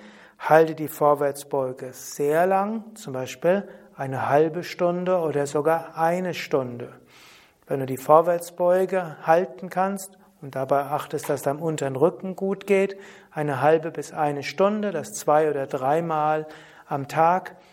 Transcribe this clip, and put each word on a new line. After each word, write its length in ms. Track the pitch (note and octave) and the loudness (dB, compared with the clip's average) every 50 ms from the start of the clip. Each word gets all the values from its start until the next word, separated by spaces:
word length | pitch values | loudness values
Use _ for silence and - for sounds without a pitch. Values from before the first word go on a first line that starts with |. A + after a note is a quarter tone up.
| - - - - - - _ _ | -20 -20 -20 -20 -20 -20 _ _
halte 380 | - - D3+ D#3+ E3 D#3+ D#3 | 2 6 6 6 6 6 2
die 140 | C3+ D#3 C#3 | -4 -6 -8
Vorwärtsbeuge 1040 | - - D#3 D3 D3 C#3+ D3 C#3+ C#3 - - - - C#3 C3+ B2+ B2+ - - B2+ B2+ | -4 2 4 4 4 4 2 -2 -2 -6 -8 -6 -4 -2 -2 -4 -6 -8 -12 -14 -14
sehr 520 | - - - - - D3 C#3+ D3+ D#3+ F3 | -16 -16 -16 -8 -4 -2 0 2 2 2
lang, 380 | F#3+ F#3+ F#3+ G3 G#3 A3 A3+ G#3+ - - | 2 2 0 0 -2 -4 -8 -10 -12 -18
zum 180 | - - C#3+ C3 | -16 -14 -10 -8
Beispiel 540 | B2+ B2+ B2 - - - E3 F#3 G3+ G3 - - - - - _ | -8 -8 -8 -10 -2 0 2 2 2 0 -6 -14 -20 -20 -20 _
eine 340 | - C#3 C3+ C3+ B2+ - - | -10 -8 -6 -4 -4 -2 2
halbe 340 | C3+ D3 D#3 E3 D#3 F3 E3+ | 4 4 4 4 0 -4 -8
Stunde 540 | - - - F#3 F3 F3 F3+ F3+ F3+ F#3 F3+ | -10 -6 -2 0 0 0 0 0 0 0 0
oder 280 | E3 D#3 C3+ C#3+ C#3+ C#3 | 0 0 0 -2 -2 0
sogar 500 | - D3+ C#3+ D#3+ E3 E3 E3 - - E3 | -2 0 2 2 0 0 -2 -8 -4 0
eine 380 | E3 E3 F3 F3+ F#3 F3+ D#3 | 0 0 0 0 -2 -4 -6
Stunde. 580 | - - - - C#3+ C3 B2 A#2+ A#2+ B2 - - - - _ - - - - - - _ _ _ _ _ - | -6 -6 -2 -2 -2 -2 -2 -6 -10 -12 -14 -16 -20 -20 _ -20 -20 -20 -20 -20 -20 _ _ _ _ _ -6
Wenn 140 | - C3+ | -4 -4
du 40 | C3+ | -4
die 120 | B2+ C3+ B2+ | -4 -6 -6
Vorwärtsbeuge 1200 | - - D3+ D#3+ E3 F3 F3 E3+ E3+ - - - F3+ F3 F3+ F#3 F#3+ F3+ F#3+ F#3+ F3+ D#3+ D3 - - | 4 6 6 6 8 6 0 -2 -4 -8 -6 -2 2 4 4 4 2 0 0 -4 -4 -4 -10 -8 2
halten 460 | D#3+ D#3+ E3+ F#3 F#3+ F#3 - - F3+ | 4 4 4 4 0 -6 -12 -14 -8
kannst 480 | - F3+ F#3+ G3 G3+ F#3+ - - - _ _ _ _ _ | -4 -2 -2 -2 -2 -6 -10 -14 -18 _ _ _ _ _
und 140 | - C#3 C3 | -16 -10 -6
dabei 280 | C3+ C3+ C3 D3 C#3 C#3+ | -6 -2 0 0 0 0
achtest, 460 | C#3 D3 C#3 - - - C#3+ - - | 0 -4 -4 -4 -4 -6 -8 -4 -4
dass 120 | D3 C3+ | -4 -2
deinem 200 | - C#3+ C#3 D3+ | 0 -2 -2 -2
unteren 360 | E3+ E3 D#3 D3+ C#3+ C3+ C3+ B2+ | -4 -4 -4 -2 -4 -4 0 2
Rücken 400 | C#3+ F3 F3+ - - F#3+ F#3 - | 2 2 2 -2 -8 -10 -8 -4
gut 280 | F#3+ F#3+ G3 G3 - | -4 -4 -4 -4 0
geht, 320 | - G3+ F#3+ G3 G3 G3 - - - - - - _ | 0 2 2 2 0 -2 -10 -16 -20 -20 -20 -20 _
eine 300 | - D#3 D3+ D3 C#3 B2+ | -6 -4 -2 -2 0 2
halbe 300 | C3 D3+ D#3+ E3 D#3 E3 | 4 4 4 4 2 -2
bis 220 | D3+ D3+ C#3+ - - | -8 -8 -10 -10 -4
eine 300 | D#3+ D#3 D3 C#3+ C#3+ C3 | -2 -2 -2 -2 -4 -6
Stunde, 480 | - - - F#3+ G3+ G#3 G#3+ G#3 G#3 | -8 0 2 2 2 2 0 -4 -4
das 220 | F#3 D#3 C3+ - - | -4 -6 -8 -8 -12
zwei- 360 | - - D#3+ D3 D3+ D#3+ D3+ | -6 0 4 4 4 4 4
oder 180 | C#3+ C#3 C3+ C3+ | 0 -2 -4 -4
dreimal 800 | - C#3 C3 C3+ D3 E3 E3+ E3 D#3+ D3+ D3+ D3+ D#3 D#3 D#3 D#3 - - - - - - - - | -4 -2 0 2 2 2 0 0 -2 0 2 2 0 0 -2 -8 -14 -20 -20 -20 -20 -20 -10 -8
am 220 | - C#3 C#3 C3+ | -6 -6 -6 -4
Tag, 480 | - D3 D#3+ E3 F3+ F#3 - - - - - _ | 2 4 4 4 4 2 0 -6 -14 -18 -20 _